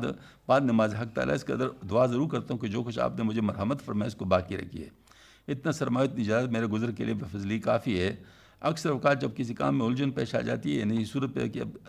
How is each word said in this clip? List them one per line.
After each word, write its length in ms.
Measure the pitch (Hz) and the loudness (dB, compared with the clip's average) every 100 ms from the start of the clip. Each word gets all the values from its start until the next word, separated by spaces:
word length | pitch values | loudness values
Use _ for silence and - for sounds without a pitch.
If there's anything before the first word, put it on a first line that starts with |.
| 117 - - - - | 2 -6 -12 -8 4
بعد 140 | 131 | 4
نماز 340 | 135 113 110 104 | 6 6 4 2
حق 200 | 113 131 | -4 -2
تعالیٰ 200 | 127 143 | 0 0
اس 100 | - | 0
قدر 240 | 131 131 | -2 -2
دعا 360 | - 98 107 127 | -4 0 4 4
ضرور 240 | 120 151 | 2 0
کرتا 240 | 123 - | -2 -4
ہوں 80 | 123 | -4
کہ 60 | 107 | -2
جو 160 | 107 | -4
کچھ 160 | 120 113 | -4 0
آپ 180 | 123 123 | -2 0
نے 60 | |
مجھے 180 | 113 110 | 0 2
مرحمت 400 | 107 98 101 139 | 0 0 -2 -2
فرمایا 260 | - 104 113 | -4 -2 -2
اس 80 | 113 | -4
کو 100 | 95 | 2
باقی 320 | 92 90 95 | 2 2 -6
رکھیے۔ 460 | 87 - 64 - _ - - - - | -8 -10 -12 -16 _ -20 -20 -16 -8
اتنا 240 | 139 165 | -4 -2
سرمایہ، 380 | 151 131 123 139 | -2 0 2 2
اتنی 120 | - | 2
اجازت 300 | 104 110 127 | 2 2 2
میرے 140 | 113 113 | 0 0
گزر 260 | 110 117 | 0 -2
کے 140 | 104 113 | -2 -2
لیے 80 | |
بفضلی 460 | 107 98 101 98 110 | -2 -4 -6 -2 -2
کافی 420 | 113 117 - 92 | 2 0 2 0
ہے۔ 140 | 92 226 - - - - | 0 -2 -12 -20 -20 -4
اکثر 300 | 147 160 165 | -2 0 0
اوقات 320 | 135 143 139 | 2 2 2
جب 80 | 135 110 | 0 -4
کسی 180 | 120 | -6
کام 240 | 120 139 139 | -2 0 2
میں 80 | 113 | 2
الجھن 260 | 127 139 | 0 0
پیش 240 | 135 123 120 | -2 -2 0
آ 60 | |
جاتی 340 | 117 120 147 143 | 0 -2 -2 0
ہے، 40 | |
یعنی 260 | 104 113 110 | 0 0 0
صورت 240 | 139 131 | -2 -2
پہ 160 | 113 117 | -2 -2
کہ 100 | - | -4
اب 100 | 113 - | -8 -10